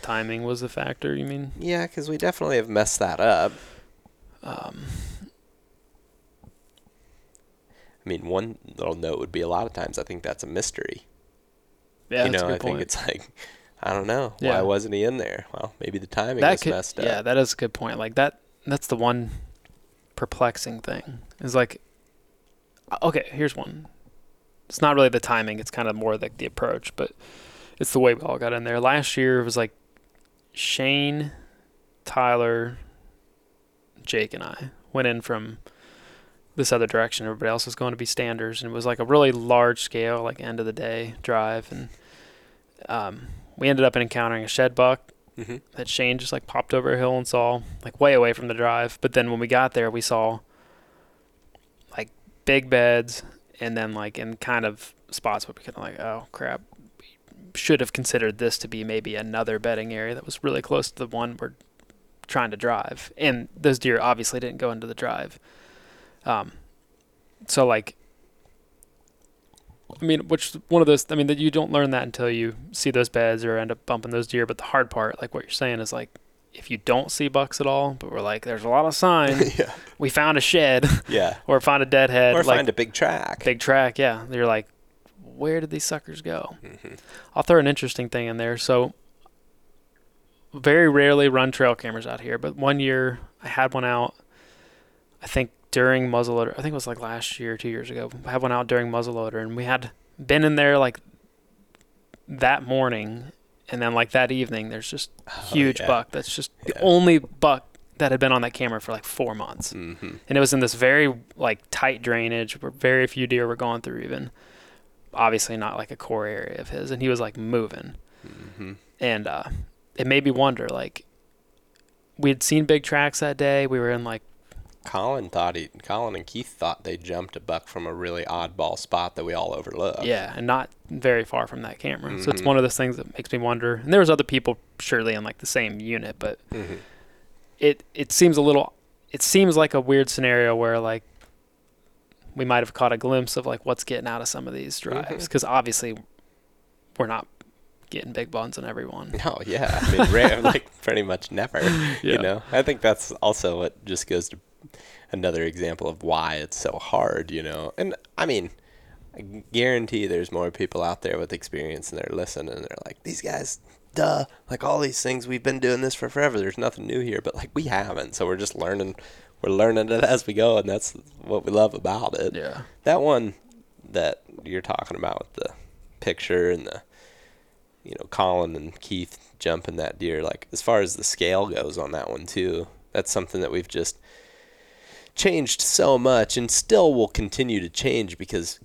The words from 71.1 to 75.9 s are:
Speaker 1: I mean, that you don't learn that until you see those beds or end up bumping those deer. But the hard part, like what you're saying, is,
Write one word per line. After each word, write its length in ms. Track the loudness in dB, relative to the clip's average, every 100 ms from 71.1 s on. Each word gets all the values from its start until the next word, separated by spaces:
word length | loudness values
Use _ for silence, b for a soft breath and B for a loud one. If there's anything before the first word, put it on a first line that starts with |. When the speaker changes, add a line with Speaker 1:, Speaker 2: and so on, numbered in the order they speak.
Speaker 1:
I 40 |
mean, 140 | 0 2
that 100 | 2
you 120 | 2
don't 200 | 2 2
learn 200 | 2 2
that 120 | 0
until 260 | -2 -2 -2
you 280 | 0 -2 -6 -10
see 180 | -4 0
those 180 | 2 2
beds 360 | 2 2 2
or 120 | -2 -2
end 140 | -2
up 160 | -6 -4
bumping 240 | -4 -4
those 160 | -4 -2
deer. 180 | 0
But 140 | -2 -4
the 60 |
hard 260 | 0 0 0
part, 300 | -2 -4 -4
like 100 | -10
what 120 | -10
you're 60 | -8
saying, 300 | -4 -2 -2
is, 120 | -4